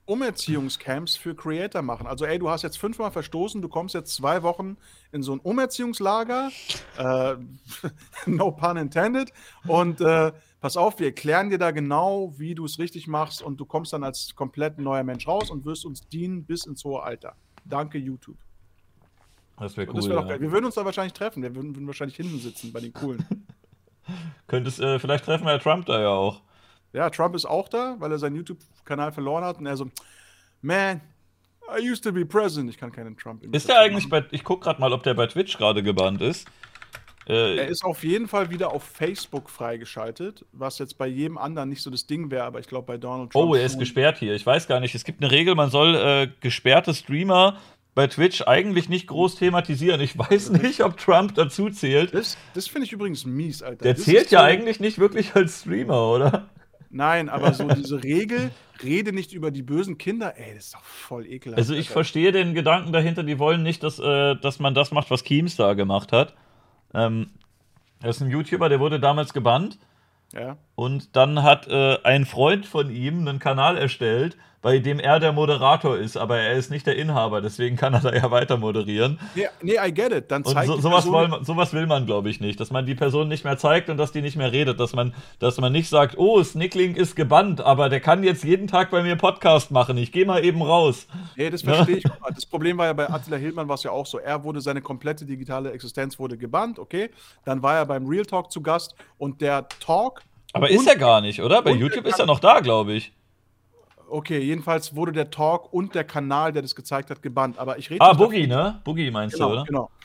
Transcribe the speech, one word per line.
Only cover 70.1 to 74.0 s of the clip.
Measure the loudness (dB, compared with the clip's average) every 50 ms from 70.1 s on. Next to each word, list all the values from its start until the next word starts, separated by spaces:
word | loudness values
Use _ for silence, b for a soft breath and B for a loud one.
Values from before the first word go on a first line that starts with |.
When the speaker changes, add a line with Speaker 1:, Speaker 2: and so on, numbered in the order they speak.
| _ _ _ _ -14
Speaker 1:
Ja. | -12 -12 -12 -12 -14 _ _ _
Speaker 2:
Und | -4 -4 -2 -2 -4 -6 -2 4
dann | 4 4 6 4 4 6
hat, | 8 6 6 4 0
äh, | 0 2 4 4 2 4 4
ein | 4 4 4 2
Freund | 0 2 4 4 4 4 2 0
von | -4 -2 -2 -2 -2
ihm | -4 -4 -4 -4 -2 -2 -2 -2
einen | -4 -2
Kanal | -2 -2 0 2 2 2 2 2
erstellt, | -2 -2 -2 -2